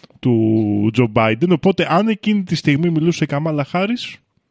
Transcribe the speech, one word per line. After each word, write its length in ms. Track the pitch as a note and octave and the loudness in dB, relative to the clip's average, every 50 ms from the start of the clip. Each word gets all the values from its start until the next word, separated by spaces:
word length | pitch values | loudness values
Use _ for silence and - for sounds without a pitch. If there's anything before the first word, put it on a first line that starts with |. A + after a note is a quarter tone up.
| _ - _ - | _ -20 _ -4
του 680 | - B2+ A#2+ A2 A2+ A2 A2 A2+ A2 G#2 G#2 G#2 G#2 A2+ A2 | -2 0 2 2 2 2 2 0 0 0 0 0 0 0 2
Τζο 140 | B2+ B2 | 2 0
Μπάιντεν. 460 | A2+ G#2 A#2 A2+ A2 A2 A2+ D3+ F3+ F3 | 2 2 2 2 2 0 0 2 0 2
Οπότε, 340 | D3+ - F#3+ F#3 - E3 C3+ | 2 2 0 0 0 0 0
αν 180 | D3+ F3 G#3 A3 | 0 0 2 0
εκείνη 340 | A3 G#3 - G#3 G#3+ G#3 F#3 | -2 -2 -2 0 0 0 0
τη 120 | F3+ F3+ | -2 -4
στιγμή 360 | D3+ - D#3 - E3+ E3 F3 | -2 0 0 0 2 2 0
μιλούσε 340 | E3 D#3 D3+ F3 E3 - E3 | 0 2 0 0 0 0 -2
η 20 | |
Καμάλα 380 | C#3+ D3 C#3+ D#3 E3 D#3 D3 C#3 | -2 -2 -4 -2 -2 -2 -4 -4
Χάρις, 520 | - - F3+ F#3+ G3+ A#3+ A#3+ - - - - _ _ _ _ _ _ | -4 -2 -4 -2 -2 -4 -4 -6 -10 -14 -16 _ _ _ _ _ _